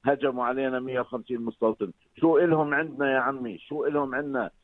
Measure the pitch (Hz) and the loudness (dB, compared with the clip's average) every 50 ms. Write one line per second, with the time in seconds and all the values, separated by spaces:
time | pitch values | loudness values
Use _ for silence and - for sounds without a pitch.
0 | - 139 143 139 151 139 123 123 123 120 127 135 135 131 131 127 127 131 127 127 | 4 2 2 2 2 -2 0 0 -2 0 0 0 -2 -2 -2 -4 -4 -2 -4 -4
1 | 123 - 131 120 110 - 123 117 117 113 - _ 117 110 107 _ 104 90 - _ | -4 -4 -6 -10 -6 -6 -6 -4 -4 -6 -4 _ 0 0 0 _ -6 -6 -6 _
2 | _ _ _ - - 165 160 143 175 170 160 156 151 147 143 143 160 156 131 127 | _ _ _ 2 2 4 6 6 6 6 4 2 2 2 0 -2 -2 -4 -4 -2
3 | 143 139 135 131 123 131 139 131 123 117 92 80 - - 147 151 131 147 147 147 | 0 2 2 2 2 0 -2 -4 -6 -8 -8 -12 -12 -8 -6 -4 -2 0 0 -2
4 | 139 135 123 135 147 143 135 127 107 - _ _ | -2 -2 -4 -6 -4 -4 -4 -4 -4 -4 _ _